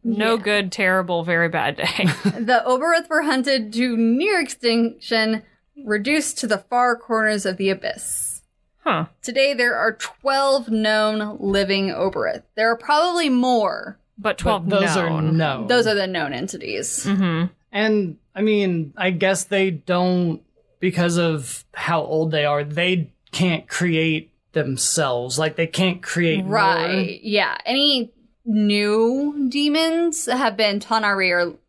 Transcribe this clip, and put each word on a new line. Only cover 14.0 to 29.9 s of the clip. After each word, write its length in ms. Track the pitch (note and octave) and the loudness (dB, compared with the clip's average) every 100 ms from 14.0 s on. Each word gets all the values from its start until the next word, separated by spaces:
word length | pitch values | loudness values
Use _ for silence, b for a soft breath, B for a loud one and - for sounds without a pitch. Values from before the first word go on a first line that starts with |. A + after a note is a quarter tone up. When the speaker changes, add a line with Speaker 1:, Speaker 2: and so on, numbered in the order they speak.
| _ - | _ -6
Speaker 1:
But 180 | G#3 G3 | -4 -2
Speaker 3:
But 20 | |
Speaker 1:
twelve 300 | E3+ G#3 E3+ | -2 -2 0
Speaker 3:
those 260 | G3 F#3+ D3 | 0 2 0
are 120 | E3 | 0
Speaker 1:
known. 260 | D#3+ D#3 D#3+ | 0 0 2
Speaker 3:
known. 280 | D#3 C3 G3+ | 0 -2 0
Speaker 2:
Those 180 | B3 A3 | 2 4
are 80 | |
the 120 | G3+ F#3 | 0 -2
known 260 | F3+ D3 | -4 -4
entities. 720 | B2+ F#3 - - G2+ - - - | -6 -8 -8 -8 -6 -6 -6 -2
Speaker 1:
Mm-hmm. 400 | G3 F#3 D#3+ F3 _ _ | 0 2 0 -2 _ _
Speaker 3:
And, 460 | G3+ A3 G#3+ F#3 D3 _ | -2 2 2 0 -6 _
I 60 | F#3+ | -2
mean, 540 | G#3+ G#3 G3 F3 D3+ - | 2 2 2 0 -4 -2
I 140 | F#3 | -2
guess 340 | F3 F#3+ F#3+ | 2 2 0
they 260 | - G3+ F#3+ | 0 0 0
don't, 680 | D#3+ - F3+ F3+ F3+ F3 D#3+ _ _ _ _ | -2 -2 0 2 2 0 -2 _ _ _ _
because 380 | F#3 F3+ E3+ E3+ | -2 0 0 2
of 460 | E3+ D#3 B2+ - - | 0 -2 -6 -12 -14
how 260 | - - E3 | -10 -2 -2
old 300 | - D#3 D#3+ | 0 -2 0
they 160 | D#3 D3 | 0 0
are, 180 | D3 | 0
they 460 | D3 D3 F3+ F3+ D3+ _ _ | -2 -2 0 0 -2 _ _
can't 380 | - F#3 D#3+ - | -2 0 0 -4
create 640 | - F3 D#3+ D#3+ D#3 D#3+ _ _ | -2 0 2 2 0 -4 _ _
themselves. 840 | D#3+ C#3 C3 - - D3 B2 B2 B2+ | -4 -2 -2 -2 0 0 -2 -4 -2
Like, 180 | D#3 D#3 | -2 -2
they 100 | E3 | -4
can't 360 | - F#3 F3+ | 0 0 -2
create 420 | - E3+ E3+ D#3+ | -6 -2 0 0
more. 100 | F#3 | 0
Speaker 2:
Right. 680 | G#3+ G3 F3+ - F#3+ F#3+ F#3+ | 2 2 2 0 -2 -2 -6
Yeah. 340 | A3 G#3 E3 - - | -2 0 0 -2 -2
Any 460 | C4 D4 C4+ A3+ _ _ _ | 0 2 0 -4 _ _ _
new 1040 | A#3+ G#3+ G#3 G#3 G#3 G#3+ A3+ C4 D4 D4 C4+ | -2 0 2 2 2 2 2 2 -2 -2 -2
demons 800 | C#4 D4 D4+ E4 | 0 2 2 2